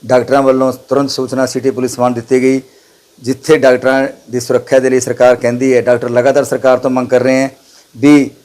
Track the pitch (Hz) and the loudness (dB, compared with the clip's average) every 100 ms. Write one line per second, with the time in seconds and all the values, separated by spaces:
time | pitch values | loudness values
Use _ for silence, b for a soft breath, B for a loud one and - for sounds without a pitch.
0 | 113 127 120 139 135 131 131 127 - 131 | 0 0 2 0 2 0 0 -4 -4 -2
1 | 139 - 131 131 127 131 127 127 123 120 | -2 -4 -6 -4 -4 -2 -4 -4 -6 -2
2 | 123 120 117 131 131 135 131 b b b | -4 -4 -2 0 2 -2 -6 b b b
3 | b b 117 127 - 156 131 123 131 135 | b b -8 -8 0 2 4 2 0 0
4 | 135 - - 120 120 123 - 135 131 127 | -2 -8 -10 -8 -2 -4 2 0 2 -2
5 | 120 120 123 123 120 123 131 123 110 120 | -2 2 2 2 -2 -2 0 0 2 -2
6 | 120 120 123 135 127 127 131 127 135 127 | 0 0 2 0 0 -2 0 0 0 -4
7 | 123 127 123 131 135 127 b b b 123 | 0 0 0 0 -2 -8 b b b -2
8 | 139 147 123 - | 4 4 2 -6